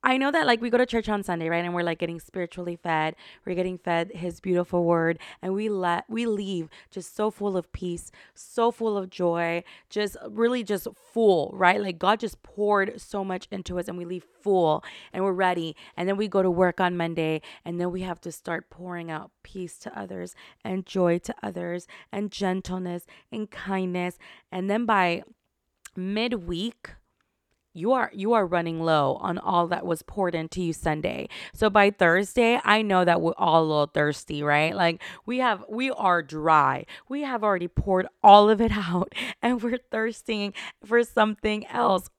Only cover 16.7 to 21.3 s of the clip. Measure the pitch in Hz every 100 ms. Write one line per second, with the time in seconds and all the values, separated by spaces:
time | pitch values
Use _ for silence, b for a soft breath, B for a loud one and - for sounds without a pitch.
16.7 | - 180 175 165 165 160 156 B B -
17.7 | 175 180 185 185 165 175 - - 165 -
18.7 | - 180 175 165 156 - _ - 190 175
19.7 | - - - 196 190 180 - B B -
20.7 | 190 185 196 175 175 -